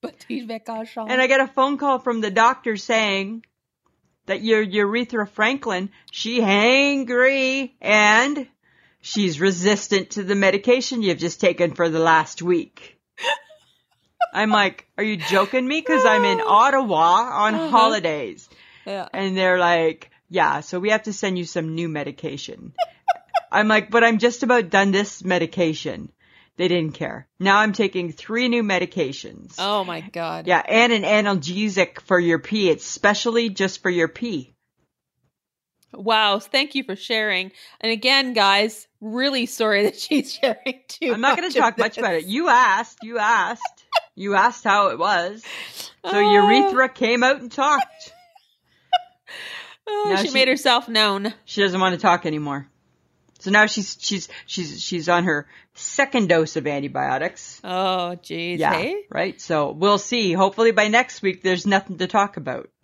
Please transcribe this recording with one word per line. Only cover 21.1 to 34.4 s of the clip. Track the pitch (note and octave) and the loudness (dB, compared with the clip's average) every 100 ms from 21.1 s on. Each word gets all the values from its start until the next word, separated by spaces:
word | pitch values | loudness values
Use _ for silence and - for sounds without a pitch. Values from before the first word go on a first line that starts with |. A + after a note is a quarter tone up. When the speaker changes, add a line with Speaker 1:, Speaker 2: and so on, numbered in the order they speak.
Speaker 2:
send | G3+ G3+ F#3 | -6 -4 -4
you | E3+ | -4
some | F3 D#3+ D#3+ | -6 -6 -6
new | E3+ | -6
medication." | D3+ C#3+ C#3 D#3+ C#3+ - - - - | -6 -8 -8 -10 -10 -14 -16 -16 -8
<laughs> | E5+ _ - - _ F5+ - | -8 _ -4 -4 _ -6 -2
I'm | G3 G#3+ | 0 2
like, | G#3+ G#3+ | 2 2
"But | A#3 | 4
I'm | A#3 A3 | 4 4
just | A#3 A#3+ | 0 0
about | B3 B3 F3+ | 0 2 2
done | G3+ G3 | 2 4
this | F#3+ G3+ - | 2 -2 -6
medication." | F#3 F3+ E3 G3 E3+ D3+ D3+ F2+ - _ _ _ _ - | -2 -2 -2 -2 -2 -2 -8 -10 -14 _ _ _ _ -4
They | F3+ | 0
didn't | F3 D#3+ | 0 -2
care. | D3 D#3 - - _ | -6 -8 -10 -18 _
Now | G3 G3 | 2 4
I'm | G#3+ | 2
taking | G3 G3+ F#3+ F3 | 0 -2 -2 -8
three | D3+ - A3+ B3 | -10 -8 -4 0
new | A#3 | 0
medications. | G#3+ F#3 F3+ F#3+ C#3 - - - F#3 - | 0 -2 -2 -4 -4 -6 -14 -20 -20 -8
Speaker 1:
Oh | G3 G#3 | -4 -2
my | F3+ E3 | -4 -10
God. | F#3+ F3 E3 E3 E3 | -12 -10 -8 -8 0
Speaker 2:
Yeah, | F3+ - | 0 2
and | A3 A#3 | 2 2
an | A3+ | 2
analgesic | F#3 G#3+ G#3 G3 C#3+ F3+ G#3+ F#3+ F3+ - | 2 2 2 -2 -4 -4 -4 0 -2 -2
for | - F3+ | 0 2
your | E3+ E3 | 4 0
pee. | - G#3+ F#3+ | 0 0 2
It's | D3+ - | 0 -2
specially | - G3+ G#3 A#3+ A#3 A#3 | 0 0 2 0 0 -2
just | F#3+ F#3+ F#3 | -2 -4 -2
for | F#3+ | -4
your | F3 E3 | 0 -2
pee. | - A#3+ F3 | -2 -8 -8